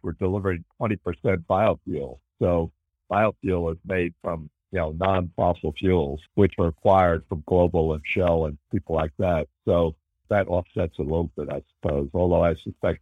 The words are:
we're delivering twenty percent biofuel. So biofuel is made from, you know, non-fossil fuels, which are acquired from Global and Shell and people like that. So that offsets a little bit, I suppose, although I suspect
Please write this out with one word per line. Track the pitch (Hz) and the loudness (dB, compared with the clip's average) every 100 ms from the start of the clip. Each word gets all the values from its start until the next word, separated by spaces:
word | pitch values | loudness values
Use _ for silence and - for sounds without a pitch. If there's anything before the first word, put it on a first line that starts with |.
we're | 95 | -10
delivering | 80 92 101 95 87 - - | -4 -2 -2 -2 -4 -6 -6
twenty | 117 104 | -4 -4
percent | - 85 - 92 - | -6 -4 -2 -2 0
biofuel. | 95 107 85 - 76 67 64 _ - | 2 2 0 -4 -8 -8 -12 _ -2
So | 90 87 82 - _ _ - | 0 2 -2 -8 _ _ -4
biofuel | 95 107 - 95 90 82 | 0 0 -2 -2 -2 -2
is | 82 87 | -6 -4
made | 92 87 82 | -2 -2 -4
from, | 87 82 76 _ _ | -8 -8 -10 _ _
you | 95 | -4
know, | 78 78 | -4 -2
non-fossil | 95 95 87 - 90 87 80 | 0 0 -2 0 0 0 -4
fuels, | - 95 90 71 69 - - | -2 2 2 2 -4 -4 2
which | 95 - | 2 2
are | 85 | -2
acquired | - 104 95 90 82 - | 0 4 6 4 2 -4
from | 76 - | -8 0
Global | 92 87 85 80 | 2 4 2 0
and | 78 - | -2 -4
Shell | - 87 82 78 | 0 2 2 0
and | 73 _ | -6 _
people | 101 - 80 | -6 -2 -2
like | 80 - | -2 -2
that. | 92 82 73 _ - | -2 0 -4 _ 0
So | 87 82 - _ _ - | 2 2 -2 _ _ -2
that | 104 95 | 0 0
offsets | 87 87 - 85 - | -2 -2 -4 -4 -4
a | |
little | 73 82 85 - | -4 -2 -2 -6
bit, | 71 | -8
I | 71 - _ | -8 -12 _
suppose, | 85 71 69 | -4 -2 -2
although | 87 90 85 | 0 2 2
I | 85 82 | 2 0
suspect | - - 92 78 | -6 -6 -4 -4